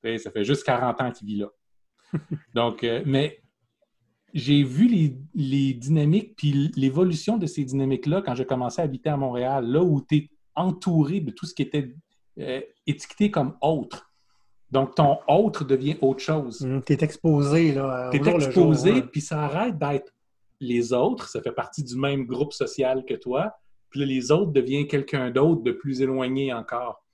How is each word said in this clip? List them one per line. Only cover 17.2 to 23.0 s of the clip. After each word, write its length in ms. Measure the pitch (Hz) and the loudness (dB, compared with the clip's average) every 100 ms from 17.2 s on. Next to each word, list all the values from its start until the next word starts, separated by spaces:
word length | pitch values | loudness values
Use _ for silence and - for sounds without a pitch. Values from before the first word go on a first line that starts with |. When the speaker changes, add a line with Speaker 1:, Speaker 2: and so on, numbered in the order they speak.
| 165 147 143 160 165 | 2 2 4 4 4
Speaker 2:
là, 360 | 139 135 127 - | 2 -2 -4 -2
au 20 | |
Speaker 1:
T'es 60 | 147 | 2
Speaker 2:
jour 200 | 147 175 | 4 2
le 60 | 139 | 4
Speaker 1:
exposé, 440 | 185 160 135 165 | 6 6 6 4
Speaker 2:
jour, 80 | 247 | 4
ouais. 80 | - | 0
Speaker 1:
puis 120 | 156 | -8
ça 200 | - 151 | -4 -4
arrête 360 | 147 156 240 165 | -2 -2 -2 -2
d'être 340 | 143 139 - _ _ _ _ _ | -2 -2 -6 _ _ _ _ _
les 320 | 120 120 117 | -2 0 2
autres. 380 | 123 170 247 - | 2 2 0 -8
Ça 120 | 113 | -8
fait 100 | 120 | -6
partie 320 | - - - | -6 -8 -8
du 120 | 127 123 | -8 -4
même 280 | 139 139 120 | -2 -2 -4
groupe 260 | 127 147 | -4 -6
social 540 | - 123 - 131 131 | -4 -6 -2 0 -2